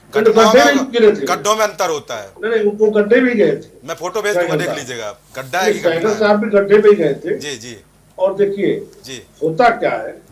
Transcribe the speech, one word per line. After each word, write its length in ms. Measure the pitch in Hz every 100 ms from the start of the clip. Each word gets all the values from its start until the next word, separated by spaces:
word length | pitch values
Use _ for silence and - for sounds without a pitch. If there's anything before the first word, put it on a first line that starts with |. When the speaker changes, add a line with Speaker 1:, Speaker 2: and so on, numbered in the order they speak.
| _
Speaker 1:
गड्ढे 160 | 214 220
Speaker 2:
घटनाओं 240 | 220 220
Speaker 1:
नहीं 200 | 247 285
Speaker 2:
में, 160 | 269 -
Speaker 1:
गिरे 160 | 233 214
थे। 40 |
Speaker 2:
गड्ढों 460 | - - 185 202 220
में 80 |
अंतर 260 | 208 175 180
होता 300 | 151 - 117
है। 100 | 98 -
Speaker 1:
नहीं, 80 | 220
नहीं, 200 | 226 208
वो 180 | 208 214
गड्ढे 300 | 208 208 247
भी 140 | 254
गए 220 | 214 165 139
थे। 220 | - -
Speaker 2:
मैं 100 | 131
फोटो 280 | 165 175 214
भेज 100 | 208
दूंगा, 160 | 175 170
देख 40 |
Speaker 1:
सहगल 140 | 156 160
साहब। 120 | 147
Speaker 2:
लीजिएगा 280 | 127 123 107
आप। 120 | 101 _ -
गड्ढा 240 | 131 170
है 120 | 190
कि 60 | 202
Speaker 1:
सहगल 200 | 175 165
Speaker 2:
घटना 120 | 208
है? 80 | 208
Speaker 1:
साहब 260 | 208 208
भी 60 | 220
गड्ढे 280 | 202 202 208
पे 100 | 214
ही 60 |
गए 200 | 202 151
थे। 240 | 135 - -
Speaker 2:
जी, 180 | 147 123
जी। 200 | 123 107 _ _ _ -
Speaker 1:
और 160 | 190
देखिए, 520 | 190 196 202 170 - - -
Speaker 2:
जी। 180 | - 127 - _
Speaker 1:
होता 260 | 160 160 240
क्या 220 | - 147
है, 320 | 117 - - _